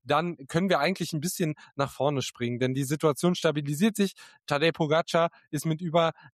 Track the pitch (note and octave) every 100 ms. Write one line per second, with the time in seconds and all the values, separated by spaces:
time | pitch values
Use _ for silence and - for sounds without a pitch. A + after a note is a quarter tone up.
0 | A#2+ D3 F3 D#3+ C3+ E3+ F#3+ D#3+ D#3 G3
1 | E3+ D#3 F3 - D#3+ - - - C3+ -
2 | C#3 C#3 - - A#2+ A#2+ B2+ C3 C3+ D3+
3 | D#3 C3+ F3 F3+ D#3+ D3+ C#3+ D3 A3 G3+
4 | G3 - - _ - C#3+ D#3+ - D3+ D#3+
5 | - E3+ E3 _ - D3+ D#3+ D#3 F3 E3
6 | E3 - -